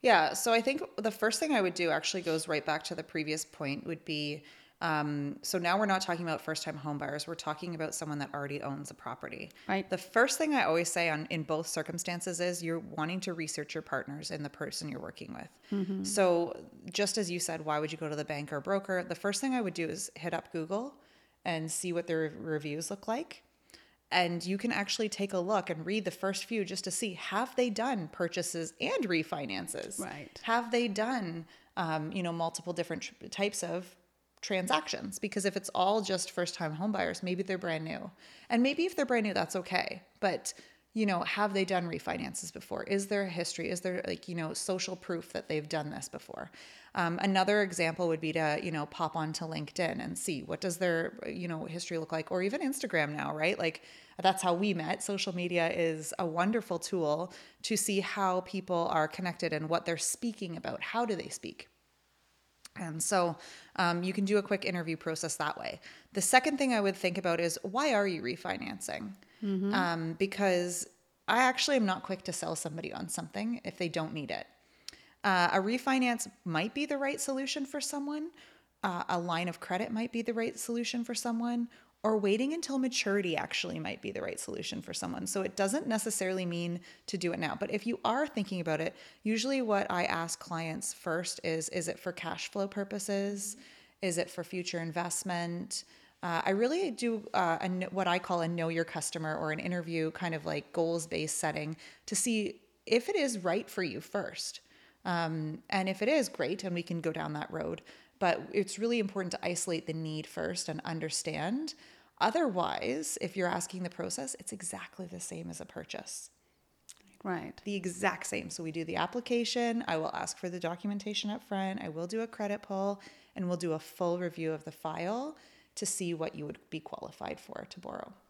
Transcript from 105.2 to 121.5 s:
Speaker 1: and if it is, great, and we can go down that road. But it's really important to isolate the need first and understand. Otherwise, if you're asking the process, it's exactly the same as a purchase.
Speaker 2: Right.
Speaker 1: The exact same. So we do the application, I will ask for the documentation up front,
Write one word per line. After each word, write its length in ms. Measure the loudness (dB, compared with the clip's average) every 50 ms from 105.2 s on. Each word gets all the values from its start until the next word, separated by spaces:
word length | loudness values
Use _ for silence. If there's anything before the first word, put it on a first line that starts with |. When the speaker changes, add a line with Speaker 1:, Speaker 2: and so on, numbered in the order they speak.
| 2 0 0 0 -2 -2 -4 -8 -4 _
Speaker 1:
and 180 | 2 2 2 2
if 120 | 0 2
it 80 | 2 4
is, 200 | 6 4 4 2
great, 340 | 0 0 0 0 0 -2 -2
and 120 | -2 -2
we 80 | -2 -2
can 180 | -2 -2 0
go 100 | 0 -2
down 220 | -2 0 -4 -2 -2
that 180 | -4 -4 -4
road. 300 | -4 -4 -2 -2 -4 -6 -8 -18 -20 -20 -20 _ _ _
But 220 | 4 4 4 2 0 -2
it's 280 | 0 0 0 0 -2 -2
really 200 | 0 2 2 2
important 320 | 2 0 0 -2 -2 -2
to 140 | -4 -2 -2
isolate 400 | -2 -2 0 0 0 -2 -2 -2
the 80 | -2 -4
need 320 | -2 -2 -2 -4 -4 -6
first 440 | -6 -6 -4 -2 -2 -2 -2 -4 -4
and 120 | -6 -4 -4
understand. 920 | -4 -4 -2 -2 -2 -2 -2 -2 -2 -2 -2 0 0 0 -2 -2 -4 -8 -12 -18 -20 -20 -20 -20 _ _ _
Otherwise, 1000 | 2 4 4 4 2 4 4 2 2 2 0 0 0 0 -2 -2 -2 -4 -4 -2
if 160 | -4 -4 0
you're 100 | 0 2
asking 360 | 2 2 0 -2 -4 -4 -6 -6
the 80 | -6
process, 440 | -4 -4 -4 -4 -2 -4 -4 -6 -6 -8
it's 120 | -8 -10
exactly 540 | -10 -8 -8 -8 -8 -8 -10 -12 -10 -12 -12
the 140 | -10 -8 -10
same 320 | -8 -8 -8 -8 -8 -8
as 100 | -8 -10
a 40 | -12
purchase. 640 | -10 -10 -12 -10 -8 -10 -10 -8 -10 -10 -12 -12 -14 _ _ _ _ _ _ _ _ _ _ _ -20 -20 -20 -20 -20 -20 _ -6
Speaker 2:
Right. 380 | -4 -4 -4 -4 -8 -12 -10 -6
Speaker 1:
The 120 | -4 -4
exact 500 | -2 -2 -4 -4 2 2 2 2 2 -6
same. 240 | -4 -4 -4 -4 -4
So 140 | -8 -6 -6
we 80 | -6
do 120 | -4 -4 -4
the 120 | -2 0
application, 880 | 0 0 0 0 -6 -2 0 2 2 2 2 0 0 2 2 0 0 0
I 100 | 0 0
will 140 | 0 0 -2 -2
ask 240 | -4 -4 -4 -6
for 120 | -6 -6 -6
the 100 | -4 -2
documentation 720 | -2 -4 -4 -2 -2 -2 -2 -2 -4 -2 -4 -2 -2 -2
up 140 | -4 -4 -6
front, 380 | -4